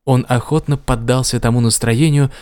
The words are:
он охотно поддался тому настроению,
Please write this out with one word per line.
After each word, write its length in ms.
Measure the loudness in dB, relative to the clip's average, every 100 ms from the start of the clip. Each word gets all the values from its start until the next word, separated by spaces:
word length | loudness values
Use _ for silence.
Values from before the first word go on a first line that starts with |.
| 0
он 200 | 0 0
охотно 500 | -2 0 -2 -2 -4
поддался 600 | -2 -2 0 -2 0 -2
тому 200 | 0 2
настроению, 720 | 2 0 0 2 2 2 0 -4